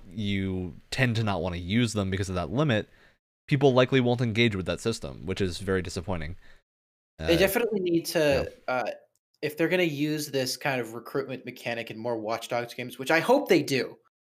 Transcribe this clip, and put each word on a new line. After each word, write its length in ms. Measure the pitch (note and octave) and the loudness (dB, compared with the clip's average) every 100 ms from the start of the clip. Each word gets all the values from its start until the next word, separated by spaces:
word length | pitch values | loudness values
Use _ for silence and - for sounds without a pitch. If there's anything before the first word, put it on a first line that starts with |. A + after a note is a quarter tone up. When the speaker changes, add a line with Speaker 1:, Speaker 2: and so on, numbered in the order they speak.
| - | -14
Speaker 1:
you 640 | F2+ G2+ G2 F#2+ F#2 F2+ - - | -6 -2 -2 -2 -4 -6 -10 -8
tend 260 | - B2+ A2+ | 0 2 2
to 80 | |
not 180 | A2 F#2 | 0 0
wanna 140 | F2+ F2+ | -2 -4
use 340 | F2 A2 A#2+ | 0 2 2
them 160 | G#2 F#2+ | 0 -2
because 180 | F#2 F#2+ | -2 -2
of 60 | F2+ | -2
that 140 | D#2+ | -2
limit, 380 | A2 D#3 G#2+ - - _ _ _ _ - | 0 2 2 0 -10 _ _ _ _ -2
people 260 | C#3 C#3 | 4 6
likely 260 | B2+ B2+ C3+ | 6 6 6
won't 200 | A#2+ A#2+ | 4 2
engage 340 | A#2+ G#2+ A#2+ G2 | 2 4 4 2
with 100 | F2 | -2
that 140 | E2+ | -2
system, 460 | A2+ A2+ D2 A#1+ C#2+ | -2 -4 -6 -8 -6
which 140 | F#2 | -2
is 180 | F#2+ E2+ | -2 -2
very 240 | F#2+ F#2+ | -2 0
disappointing. 540 | F2 - E2+ F2+ D#2 F2 - - _ _ _ _ _ - - | -2 -6 -4 -4 -6 -10 -14 -20 _ _ _ _ _ -6 2
Speaker 2:
They 100 | E3 | 4
Speaker 1:
Uh, 0 | |
Speaker 2:
definitely 440 | F#3+ A3+ A3+ G#3 | 4 2 0 0
need 260 | F3+ E3+ - | 0 0 0
to, 380 | F3 D3+ C3+ | 0 2 2
Speaker 1:
yeah. 0 | G2+ - - | 0 -8 -4
Speaker 2:
uh, 220 | B2+ G#2 - - _ _ _ | -4 -4 -8 -14 _ _ _
if 140 | D3+ - | -6 -2
they're 120 | D#3+ | 0
gonna 140 | F3+ | 2
use 440 | E3+ C#3 D3+ D3+ D3 | 2 0 -2 -2 -2
this 260 | E3+ D#3+ - | -2 -2 -2
kind 240 | D3 C3 | -2 -2
of 140 | A2 | -4
recruitment 500 | A#2 - C#3+ C3 B2+ | -8 -6 -6 -4 -8
mechanic 460 | B2+ B2 B2 A#2 A2+ | -12 -10 -6 -6 -6
in 80 | A2 | -8
more 200 | A#2 A#2 | -4 -4
Watch 300 | G#2+ A2+ - | -4 -4 -4
Dogs 260 | A#2+ A#2+ | -4 -4
games, 240 | - B2 B2+ | -8 -12 -8
which 120 | C3 | 0
I 100 | D#3+ | 2
hope 280 | D#3+ C#4 C#4+ | 4 2 4
they 140 | F3+ | 2
do. 360 | C3+ C3 - - _ _ _ | 4 0 -2 -8 _ _ _